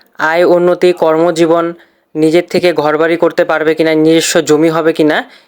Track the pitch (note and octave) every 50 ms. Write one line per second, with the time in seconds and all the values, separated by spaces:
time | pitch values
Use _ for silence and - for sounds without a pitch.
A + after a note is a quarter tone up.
0 | _ _ _ - - D#3 D#3+ F3 F3 F3 F3 F3 F3 F3+ F3 F3 - F3+ F3 F3
1 | F3 D#3+ D#3+ D#3+ E3 F3 E3+ D#3+ E3+ D#3+ E3 E3+ E3 E3+ E3+ - _ _ _ _
2 | _ _ - D#3 D#3 D#3+ D#3 F3 F3 - - F3+ E3 F3+ E3 D#3 D3 D3+ D3+ D3+
3 | D#3+ E3 E3+ E3+ F3 D#3 - - F3 E3+ D#3+ D#3 D#3 D#3 D#3+ D#3+ D#3+ D#3+ D#3+ D#3
4 | D#3 D#3+ E3 E3 D#3 - - F3 D3+ C#3+ D3+ D3 D#3+ E3 D#3+ E3 D#3 E3 D#3 -
5 | D#3 D3+ D#3 G#3 - - - - _